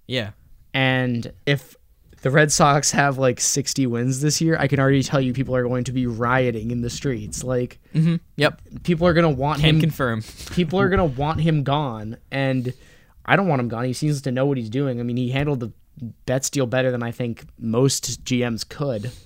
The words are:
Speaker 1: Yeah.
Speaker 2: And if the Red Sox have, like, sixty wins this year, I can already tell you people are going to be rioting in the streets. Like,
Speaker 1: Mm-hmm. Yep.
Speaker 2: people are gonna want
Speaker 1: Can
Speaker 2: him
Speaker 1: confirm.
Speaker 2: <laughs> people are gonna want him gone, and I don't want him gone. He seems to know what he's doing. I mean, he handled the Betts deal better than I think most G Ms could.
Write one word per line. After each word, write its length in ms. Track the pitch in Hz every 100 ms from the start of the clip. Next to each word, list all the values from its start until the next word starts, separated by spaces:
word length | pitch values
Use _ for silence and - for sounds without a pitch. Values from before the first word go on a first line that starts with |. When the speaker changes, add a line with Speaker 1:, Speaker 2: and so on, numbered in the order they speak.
| -
Speaker 1:
Yeah. 240 | 127 104 - - - -
Speaker 2:
And 580 | 135 131 131 127 120 - - -
if 300 | 139 - - _ _ - -
the 80 | 139
Red 220 | 147 151
Sox 400 | - 151 143 -
have, 260 | 208 143 131
like, 240 | 131 120
sixty 460 | - 143 131 - 131
wins 340 | 117 123 131
this 180 | 147 143
year, 140 | 160 160
I 80 | 139
can 120 | 139
already 220 | 135 139
tell 180 | 120 147
you 140 | 127
people 220 | 123 127 127
are 80 |
going 200 | 120 127 123
to 60 |
be 140 | 127 123
rioting 640 | 113 120 131 123 113 113
in 100 | 123
the 80 | 120
streets. 540 | - 143 117 104 -
Like, 360 | 127 127 123 - _ 151
Speaker 1:
Mm-hmm. 220 | 165 170 - -
Yep. 240 | 143 - - 139
Speaker 2:
people 240 | - 165 175
are 60 |
gonna 180 | 165 170
want 280 | 127 139 147
Speaker 1:
Can 160 | 147 156
Speaker 2:
him 60 |
Speaker 1:
confirm. 400 | 160 - 127 113 - -
Speaker 2:
<laughs> 140 | -
people 280 | - 165 185
are 80 | 196
gonna 140 | 190 170
want 360 | 127 147 156
him 220 | 165 156
gone, 540 | 135 143 143 110 107 117 -
and 420 | 135 135 131 123 - - - _ - -
I 100 | 151
don't 120 | 196
want 120 | 135
him 100 | 120
gone. 160 | 113 127
He 80 |
seems 280 | 123 151 143
to 100 | 139
know 140 | 127 143
what 120 | 135
he's 120 | 113
doing. 300 | 120 139 120
I 40 |
mean, 140 | 120 120
he 120 | 123
handled 280 | 135 147 135
the 100 | 113 - _ - 117 - -
Betts 220 | 131 -
deal 160 | 143 123
better 240 | 131 127
than 100 | 123
I 80 | 117
think 320 | 113 120 110 - -
most 640 | 113 117 135 - - 120
G 240 | - 127 120
Ms 160 | 113 -
could. 460 | - 143 110 120 -